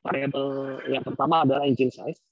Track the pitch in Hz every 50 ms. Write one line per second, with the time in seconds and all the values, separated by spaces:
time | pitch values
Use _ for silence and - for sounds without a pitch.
0 | _ - 131 135 139 139 139 139 139 139 135 135 135 135 131 131 - 131 135 135
1 | 131 135 127 - 139 147 165 160 156 131 131 139 143 143 131 - 135 127 - -
2 | 120 147 165 _ _ _